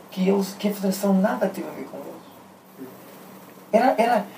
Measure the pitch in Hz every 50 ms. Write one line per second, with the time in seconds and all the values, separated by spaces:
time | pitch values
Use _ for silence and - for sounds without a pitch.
0 | - - - 190 185 190 196 202 190 - - - - 202 196 - 190 196 190 -
1 | - 196 190 190 190 226 247 - - - - 170 156 151 - - 135 - - 139
2 | - - - - - - - - - - - - - - - - 131 - - -
3 | - - - - - - - - - - - - - - - 226 254 262 - -
4 | 226 240 240 208 190 - -